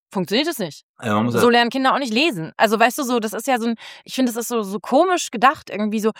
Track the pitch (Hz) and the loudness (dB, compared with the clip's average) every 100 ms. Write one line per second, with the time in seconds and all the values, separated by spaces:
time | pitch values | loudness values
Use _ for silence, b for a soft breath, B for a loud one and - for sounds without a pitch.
0 | _ 214 180 208 311 330 175 - _ - | _ -6 -2 0 0 -4 -8 -10 _ -8
1 | 117 208 - - 233 240 240 269 262 226 | -2 0 2 4 4 4 2 0 0 0
2 | 277 220 330 202 160 - 220 214 233 233 | 0 0 0 -2 -6 0 2 4 2 2
3 | 254 247 214 208 226 247 233 226 B B | -2 -2 -2 -6 -2 -2 -2 -4 B B
4 | B - 254 220 226 240 202 202 - 262 | B -2 -2 -2 -4 -4 -4 -6 0 2
5 | 370 349 - 220 247 - - 196 208 214 | 4 0 -4 0 2 2 -4 -6 -4 -2
6 | 214 - | -2 -4